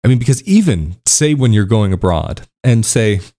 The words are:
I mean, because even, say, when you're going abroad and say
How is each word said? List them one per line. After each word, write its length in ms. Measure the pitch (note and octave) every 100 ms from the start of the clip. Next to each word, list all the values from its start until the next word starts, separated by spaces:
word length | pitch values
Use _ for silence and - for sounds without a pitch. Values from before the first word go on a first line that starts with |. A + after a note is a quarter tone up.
I 40 | A#2+
mean, 100 | B2+
because 240 | A#2+ B2+
even, 520 | - G3 F#3+ F#2 D#2 F2+ -
say, 280 | - D3+
when 180 | D3 B2+
you're 120 | G#2+
going 280 | G2 A2 G#2
abroad 540 | F#2 F#2 E2 - - - _
and 240 | B2+ A#2 A2
say 340 | B2+ A2 G2+ -